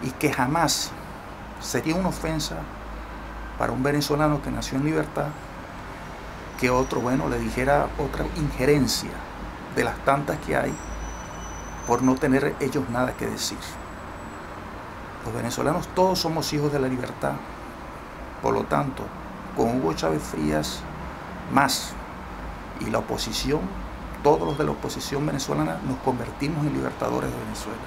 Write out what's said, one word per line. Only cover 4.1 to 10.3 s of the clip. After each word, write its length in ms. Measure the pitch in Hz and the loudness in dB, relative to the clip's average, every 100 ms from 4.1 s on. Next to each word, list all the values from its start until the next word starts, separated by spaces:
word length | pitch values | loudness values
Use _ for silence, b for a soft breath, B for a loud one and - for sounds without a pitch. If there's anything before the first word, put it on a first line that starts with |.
| 147 151 147 | 4 6 4
que 120 | 139 | 0
nació 260 | 120 113 131 | -2 0 2
en 60 | |
libertad 420 | 147 156 151 - 147 151 - - - - - - - - - - - - | 2 2 0 0 -2 -4 -12 -12 -12 -12 -10 -10 -10 -10 -10 -10 -10 0
que 100 | 127 | 4
otro, 300 | 127 135 - | 4 4 2
bueno, 280 | 120 131 147 | 2 2 2
le 120 | 120 | 0
dijera 480 | 113 113 127 143 143 - | 0 0 4 6 4 0
otra 260 | 147 - 156 170 | -2 0 -2 0
injerencia 760 | 147 - 127 147 120 - - - - - - - - | -2 2 6 6 6 2 -2 -8 -10 -10 -10 -10 -6
de 80 | - | 0
las 140 | 120 110 | 0 2
tantas 340 | - 143 143 | 4 4 2